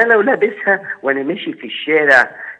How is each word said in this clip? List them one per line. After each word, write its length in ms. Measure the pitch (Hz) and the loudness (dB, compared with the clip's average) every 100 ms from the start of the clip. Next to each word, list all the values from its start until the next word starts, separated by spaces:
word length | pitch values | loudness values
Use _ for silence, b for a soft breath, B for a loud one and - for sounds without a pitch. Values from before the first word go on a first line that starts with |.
أنا 120 | 233 | 4
لو 80 | 226 | 4
لابسها 600 | 214 - 208 - 196 196 B B | 2 2 0 -2 -2 -2 B B
وأنا 200 | 135 139 | -4 -2
ماشي 300 | 139 202 - | -4 -6 -8
في 140 | - 113 | -10 -12
الشارع 720 | - - 156 147 131 113 B B | -10 -2 0 4 4 4 B B